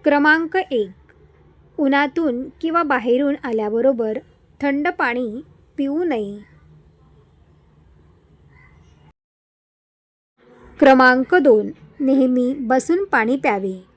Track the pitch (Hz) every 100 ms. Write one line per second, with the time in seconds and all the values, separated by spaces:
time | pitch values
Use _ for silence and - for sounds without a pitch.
0 | 302 285 302 320 330 370 359 247 196 -
1 | _ _ - _ _ _ _ - 277 277
2 | 285 339 320 240 277 _ 320 330 311 269
3 | 240 247 285 294 254 220 208 226 262 247
4 | 220 220 - _ _ _ 285 277 294 -
5 | 269 240 240 226 311 _ _ - 277 294
6 | 349 240 202 208 208 - _ - _ _
7 | _ _ _ _ _ _ _ _ _ _
8 | _ _ _ _ _ _ 1017 - _ _
9 | _ _ _ _ _ _ _ _ _ _
10 | _ _ _ _ _ - - - 277 262
11 | 254 254 254 359 277 214 202 - - -
12 | 269 269 262 254 247 285 226 262 247 349
13 | 392 254 220 269 277 202 190 185 185